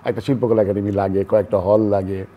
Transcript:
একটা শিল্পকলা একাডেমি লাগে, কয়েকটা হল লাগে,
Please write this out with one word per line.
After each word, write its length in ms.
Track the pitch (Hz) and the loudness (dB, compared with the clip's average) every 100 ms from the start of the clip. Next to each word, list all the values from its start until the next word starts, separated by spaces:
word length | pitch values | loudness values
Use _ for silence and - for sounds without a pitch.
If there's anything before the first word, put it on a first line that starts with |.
| - | -6
একটা 160 | 107 | -6
শিল্পকলা 400 | 107 131 117 110 | -2 -2 2 2
একাডেমি 300 | 101 101 101 | 2 0 -2
লাগে, 320 | 101 98 95 | -2 0 -2
কয়েকটা 340 | 95 110 101 101 | 0 0 2 -2
হল 240 | 92 107 | 2 2
লাগে, 440 | 107 101 92 98 95 | 2 0 -2 -8 -10